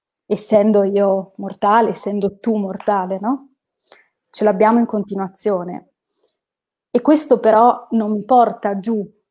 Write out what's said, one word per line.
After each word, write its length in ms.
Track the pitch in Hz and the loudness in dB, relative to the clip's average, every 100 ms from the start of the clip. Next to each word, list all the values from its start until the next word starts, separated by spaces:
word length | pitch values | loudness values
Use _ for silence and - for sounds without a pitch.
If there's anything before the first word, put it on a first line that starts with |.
| _ _ - | _ _ -8
Essendo 580 | 208 - 214 214 208 | -6 0 2 4 2
io 500 | 196 202 202 196 190 - | 2 0 0 -2 -4 -12
mortale, 520 | 196 - 202 226 226 | -14 -4 0 2 2
essendo 500 | 185 202 202 202 202 | -2 -6 -4 -6 -4
tu 160 | 233 214 | -4 -4
mortale, 600 | 190 190 - 202 185 190 | -4 -6 -4 -2 -4 -4
no? 280 | 214 269 - _ _ _ _ - _ _ _ | -4 -6 -8 _ _ _ _ -20 _ _ _
Ce 140 | - | -2
l'abbiamo 360 | 214 190 214 233 | 0 2 2 2
in 60 | 226 | 0
continuazione. 1080 | 208 202 196 185 - 208 185 180 - - _ _ _ _ _ _ _ _ _ _ | -4 -6 -8 -8 -6 -4 -4 -6 -12 -16 _ _ _ _ _ _ _ _ _ _
E 120 | 240 | -2
questo 380 | - 302 302 233 | 2 2 2 2
però 480 | 220 214 240 - - | 4 6 4 2 -2
non 200 | 226 214 | -2 -2
mi 120 | 214 | -4
porta 560 | 208 254 220 - 208 196 | 2 4 4 0 -6 -6
giù, 180 | 196 220 185 _ _ | -6 -6 -8 _ _